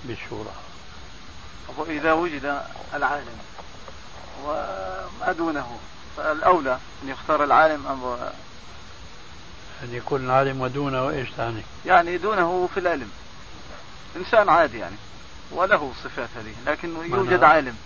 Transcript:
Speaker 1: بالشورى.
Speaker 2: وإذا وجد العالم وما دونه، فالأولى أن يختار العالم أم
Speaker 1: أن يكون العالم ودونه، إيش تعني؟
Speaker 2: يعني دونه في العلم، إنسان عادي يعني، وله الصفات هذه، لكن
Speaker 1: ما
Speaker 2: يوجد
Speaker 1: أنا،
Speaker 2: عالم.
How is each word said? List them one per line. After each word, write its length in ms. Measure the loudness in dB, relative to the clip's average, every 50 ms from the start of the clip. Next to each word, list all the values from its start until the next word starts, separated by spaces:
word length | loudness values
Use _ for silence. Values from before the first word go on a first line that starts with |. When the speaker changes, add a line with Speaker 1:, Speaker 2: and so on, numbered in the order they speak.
| -8
Speaker 1:
بالشورى. 480 | -8 -10 -8 -8 -10 -8 -8 -8 -10 -10 -12 -14 -14 -14 -14 -16 -14 -14 -14 -14 -14 -14 -14 -14 -14 -14 -14 -14 -14 -14 -14 -14 -12 -8
Speaker 2:
وإذا 360 | -6 -6 -4 -4 0 4 4
وجد 500 | 4 4 4 0 -2 -4 -2 -2 -2 -2 -4 -8 -12 -12 -10 -6 -2
العالم 440 | 0 0 2 0 -2 -4 -10 -14 -14 -14 -14 -14 -14 -14 -14 -14 -14 -14 -14 -14 -14 -14 -14 -14 -14 -14 -14 -12 -8 -4
وما 880 | -4 -2 -2 -4 -4 -6 -6 -6 -6 -6 -8 -8 -10 -10 -4 -2 -2 0 0
دونه، 400 | 0 0 0 -2 -4 -6 -10 -12 -12 -14 -14 -14 -14 -12 -8
فالأولى 640 | -2 0 0 0 4 6 6 6 6 4 0 -2 -2 -4 -12 -14 -10
أن 60 | -8 -8
يختار 360 | -8 -6 0 2 4 4 6
العالم 420 | 8 10 10 10 8 6 2 -2
أم 300 | -6 -6 -4 -4 -4 -4 -4 -6 -8 -8 -10 -14 -14 -14 -14 -14 -14 -14 -14 -14 -14 -14 -14 -14 -14 -14 -14 -14 -14 -14 -14 -14 -16 -16 -14 -14 -14 -12 -12
Speaker 1:
أن 120 | -10 -8 -8
يكون 300 | -6 -2 -2 -2 0 2
العالم 360 | 4 6 6 6 4 2 0
ودونه، 500 | -2 -2 0 0 -2 0 0 0 0 0
إيش 180 | 0 -2 -4 -4 -4
تعني؟ 260 | -4 -4 -4 -4 -6 -8 -10 -14 -10 4
Speaker 2:
يعني 320 | 8 8 8 8 6 -2 0
دونه 500 | 0 2 2 4 2 2 2 2 0 0 0
في 60 | 0
العلم، 300 | 2 2 0 0 -4 -8 -12 -14 -14 -14 -14 -14 -14 -14 -14 -14 -14 -14 -14 -14 -14 -14 -16 -16 -16 -14 -10
إنسان 320 | -10 -2 6 6 6 8 10
عادي 300 | 8 8 8 6 2 -6
يعني، 180 | -8 -8 -10 -12 -14 -14 -14 -16 -16 -16 -16 -16 -14 -8
وله 420 | 0 0 4 4 4 4 4 -2 -6
الصفات 320 | -8 -10 -8 -6 -6 -6 -6 -6
هذه، 360 | -10 -10 -10 -12 -4 -2 -2
لكن 160 | -2 0 -2 -6
Speaker 1:
ما 160 | -6 -4 -4
Speaker 2:
يوجد 280 | 0 0 2 4 4
Speaker 1:
أنا، 140 | 6 8 10
Speaker 2:
عالم. 300 | 10 10 8 6 2 -6 -8 -12